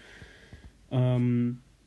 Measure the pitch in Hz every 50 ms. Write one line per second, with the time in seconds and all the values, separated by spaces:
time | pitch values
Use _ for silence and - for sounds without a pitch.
0 | - - - - - - - - - - - - - - - - - - 127 127
1 | 127 127 123 123 123 123 120 120 120 120 123 123 - - - _ _